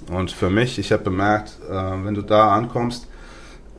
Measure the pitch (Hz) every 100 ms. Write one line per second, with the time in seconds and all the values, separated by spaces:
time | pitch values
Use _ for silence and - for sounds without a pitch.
0 | - 90 92 - 90 101 127 - 98 107
1 | 101 92 101 107 - - - 95 95 95
2 | 104 104 101 107 107 104 117 123 120 -
3 | - - - - - - -